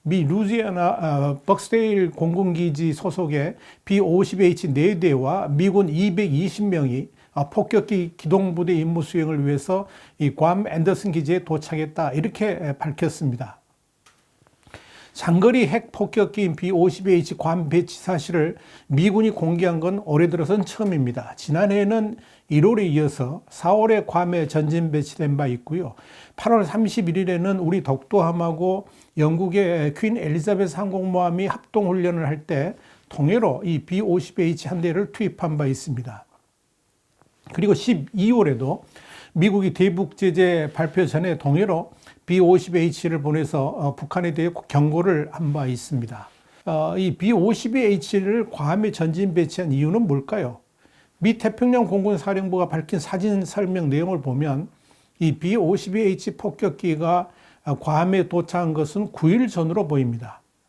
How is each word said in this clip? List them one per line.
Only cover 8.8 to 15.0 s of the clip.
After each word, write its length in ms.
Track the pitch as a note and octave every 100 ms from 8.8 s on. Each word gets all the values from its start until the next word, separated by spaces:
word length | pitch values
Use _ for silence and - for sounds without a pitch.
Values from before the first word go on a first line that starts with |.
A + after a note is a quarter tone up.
| D#3+ E3+
수행을 440 | D3+ F3 D#3 D3+ C#3+
위해서 400 | C#3+ C#3 F#3 G3 - - _
이 160 | D3
괌 300 | C3 D#3 F#3 G#3+
앤더슨 460 | D#3+ E3 F#3 G3+
기지에 320 | D#3+ C#3+ F3+
도착했다, 680 | F3+ D#3 D3+ D#3 D#3 D3+ D#3
이렇게, 460 | C3+ E3+ - G#3+ F3+
에, 140 | D#3 C#3
밝혔습니다. 840 | D#3 C#3+ E3 - C#3+ A#2 A2+ - _ _ _ _ _ _ _ _ _ _ _ - - -